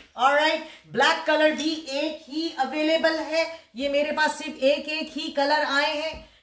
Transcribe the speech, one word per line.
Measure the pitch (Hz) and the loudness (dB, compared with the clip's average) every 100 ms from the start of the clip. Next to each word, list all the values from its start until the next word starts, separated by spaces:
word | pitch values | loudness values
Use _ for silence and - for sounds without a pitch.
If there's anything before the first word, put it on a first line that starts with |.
| - - | -14 0
ऑलराइट, | 254 285 311 320 - - 156 | 2 4 2 0 -6 -16 -6
ब्लैक | 180 285 330 - | 2 2 2 2
कलर | 302 311 | 4 4
भी | 294 311 311 - | 2 -2 -4 -4
एक | 277 311 - | -4 -4 -6
ही | - 302 330 - | -8 -6 -4 -2
available | 254 302 311 320 320 320 | -4 0 2 2 2 0
है। | 302 320 320 - - 226 | -2 -2 -2 -6 -14 -6
ये | 277 | -2
मेरे | 285 294 | 0 0
पास | 302 302 302 | 0 0 0
सिर्फ | 294 - | -8 0
एक | 269 294 - | 2 2 0
एक | 311 311 | -6 -6
ही | 285 320 | -8 -6
कलर | - 277 302 294 | -2 2 2 0
आए | 277 302 | 0 0
हैं। | 294 320 - - _ | -2 -6 -8 -16 _